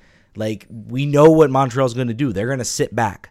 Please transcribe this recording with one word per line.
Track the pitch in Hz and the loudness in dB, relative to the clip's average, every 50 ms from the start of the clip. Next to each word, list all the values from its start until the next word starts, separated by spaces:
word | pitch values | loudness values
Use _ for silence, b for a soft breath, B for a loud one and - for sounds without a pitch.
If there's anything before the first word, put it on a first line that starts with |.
| b b b b b b b | b b b b b b b
like, | 104 107 110 107 101 - - | -10 -8 -8 -8 -10 -14 -20
we | 110 117 104 110 117 131 143 | -20 -18 -14 -10 -6 -6 -4
know | 147 143 143 151 165 | 0 4 6 8 8
what | 160 160 156 139 | 8 6 4 4
Montreal's | 131 131 135 127 113 135 135 123 117 | 4 0 0 0 0 -2 -2 -2 -2
gonna | 123 131 120 110 | -4 -6 -6 -4
do. | 113 147 135 98 | -4 -4 -4 -4
They're | 92 107 123 | -4 -6 -6
gonna | 139 131 117 | -6 -6 -8
sit | - - - 139 - - | -8 -6 -6 -6 -4 -4
back. | 120 117 104 85 - - - | -4 -4 -4 -6 -10 -20 -20